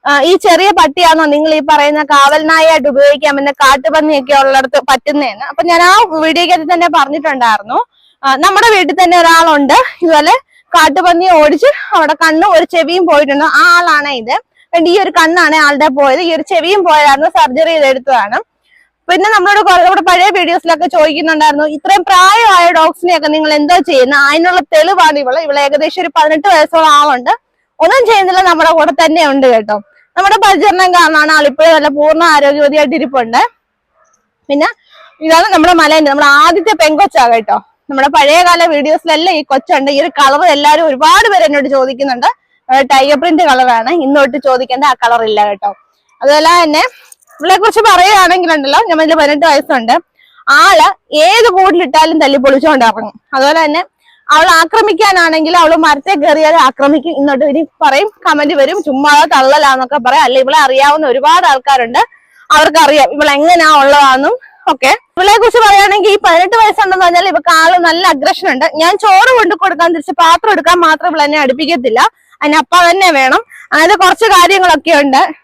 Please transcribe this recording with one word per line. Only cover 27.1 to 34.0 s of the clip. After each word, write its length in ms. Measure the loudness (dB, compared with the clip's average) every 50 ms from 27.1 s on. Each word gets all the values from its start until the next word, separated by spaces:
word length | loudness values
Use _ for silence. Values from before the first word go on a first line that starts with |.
| -2 -4 -2 -4 -4 -4 _ _ _ _ _ _ _ _ 0
ഒന്നും 180 | 2 2 2 2 2
ചെയ്യുന്നില്ല, 320 | 2 0 0 0 0 0 0 0
നമ്മുടെ 220 | 0 0 0 0 2
കൂടെ 160 | 2 0 0 0 -2
തന്നെ 220 | -2 0 0 0 0 0
ഉണ്ട് 160 | 0 0 0 2 2
കേട്ടോ. 240 | 0 -2 -4 -8 -8 -8 _ _ _ _ _ _
നമ്മുടെ 200 | -2 0 0 0 2 2
പരിചരണം 440 | 0 0 2 2 0 2 2 0 2 2
കാരണമാണ് 360 | 2 2 2 2 0 0 2 0
ആളിപ്പോഴും 340 | 0 0 0 0 2 2 2 2
നല്ല 140 | 2 0 -2 -2
പൂർണ്ണ 260 | 0 0 0 0 2 2 2 2
ആരോഗ്യവതിയായിട്ട് 600 | 2 2 0 0 0 0 0 0 0 -2 -2 -2 -4
ഇരിപ്പുണ്ട്. 420 | -6 -4 -4 -6 -6 -2 -2 -2 -2 -2 _ _ _ _ _ _ _ _ _ _